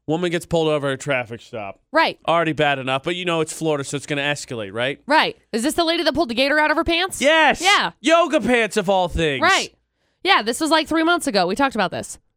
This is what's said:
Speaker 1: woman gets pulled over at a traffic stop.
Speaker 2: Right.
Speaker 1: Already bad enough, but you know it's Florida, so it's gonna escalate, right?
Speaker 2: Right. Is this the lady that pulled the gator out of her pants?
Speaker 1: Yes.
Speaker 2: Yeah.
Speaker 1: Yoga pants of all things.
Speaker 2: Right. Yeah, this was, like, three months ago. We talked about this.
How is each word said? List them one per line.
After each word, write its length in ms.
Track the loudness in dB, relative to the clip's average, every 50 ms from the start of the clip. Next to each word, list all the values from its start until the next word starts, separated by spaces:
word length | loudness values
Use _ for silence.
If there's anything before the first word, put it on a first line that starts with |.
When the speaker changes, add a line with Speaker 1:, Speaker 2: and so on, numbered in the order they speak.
| _
Speaker 1:
woman 240 | -4 -2 -2 -2 -2
gets 160 | -2 -4 -4
pulled 220 | -2 -2 0 0 2
over 200 | 0 0 -2 -2
at 60 | -4
a 20 |
traffic 440 | -4 -4 -2 -2 -2 -4 -6 -12 -16
stop. 400 | -16 -14 -12 -12 -12 -12 -14 _ _ _ 0
Speaker 2:
Right. 260 | 2 2 0 -2 _ -2 0
Speaker 1:
Already 240 | 0 2 2 0 0
bad 260 | 0 2 0 0 0
enough, 240 | -2 -2 -4 -2 -2
but 140 | -4 -6
you 80 | -4 -4
know 160 | -2 -2 -2
it's 120 | -2 -4 -6
Florida, 300 | -6 -2 -2 -2 -2 -4
so 120 | -6 -8
it's 100 | -10 -6
gonna 160 | -6 -4 -2 -2
escalate, 500 | -2 -2 -4 -6 -10 -10 -10 -8 -8 -6
right? 280 | -4 -4 -4 -4 -6 -4
Speaker 2:
Right. 300 | 0 2 2 2 0 -2 _ _ _ -6
Is 100 | -4 -2
this 100 | -2 -2
the 100 | 0 0
lady 180 | 0 0 0 0
that 100 | 0 0
pulled 140 | 0 -2 -2
the 40 | 0
gator 260 | 0 0 0 2 2
out 100 | 2 0
of 60 | 0
her 80 | 0 0
pants? 360 | 0 0 -2 -2 -4 -4 0
Speaker 1:
Yes. 400 | 2 2 4 4 4 4 2 2
Speaker 2:
Yeah. 320 | 2 2 2 2 2 -2 -4 _
Speaker 1:
Yoga 400 | 0 2 4 4 4 4 2 0
pants 360 | 2 2 2 2 2 0 0
of 120 | -2 0 2
all 200 | 2 2 2 0
things. 340 | 0 0 0 0 0 2 2
Speaker 2:
Right. 320 | 2 2 2 0 -4 _ _ _ _ _ _ _ _ _ _ 0
Yeah, 200 | 2 2 2 2
this 180 | 0 -4 -2
was, 100 | 0 2
like, 160 | 2 2 2 2
three 140 | 0 0 2
months 220 | 2 2 0 0
ago. 200 | 0 0 0 0
We 80 | 0 0
talked 180 | 0 0 0 0
about 160 | 0 -2 -2
this. 280 | -4 -6 -10 -10 -14 -20 _ _ _